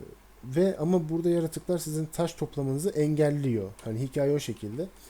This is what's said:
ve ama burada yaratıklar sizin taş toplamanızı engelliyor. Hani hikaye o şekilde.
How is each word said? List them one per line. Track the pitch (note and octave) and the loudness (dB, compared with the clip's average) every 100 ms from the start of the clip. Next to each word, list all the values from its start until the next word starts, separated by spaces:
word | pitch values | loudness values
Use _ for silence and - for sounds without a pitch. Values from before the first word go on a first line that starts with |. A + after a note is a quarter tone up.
| - - - - | -14 -18 -20 -18
ve | A#2+ C3+ F#3+ F#3 | -4 2 2 2
ama | D#3 F#3 D#3 | 2 2 2
burada | E3 E3+ | 0 2
yaratıklar | E3+ E3 D#3+ - F3+ | 2 0 -2 -2 -2
sizin | D#3 D#3 D#3 | -2 -4 -4
taş | - E3+ | -2 -2
toplamanızı | - D3 - C3+ C#3 F3+ | -2 -6 -2 -2 0 0
engelliyor. | D3+ D3+ D3+ D3+ D3 C#3 A2+ G2 G#2+ | 2 2 4 4 4 2 0 -2 -8
Hani | A#2 A2+ | -6 -4
hikaye | C3+ D3 C#3 | -2 0 2
o | D3 | 2
şekilde. | C3 G#2+ G#2 A#2 F#3 - | 0 -6 -8 -6 -8 -10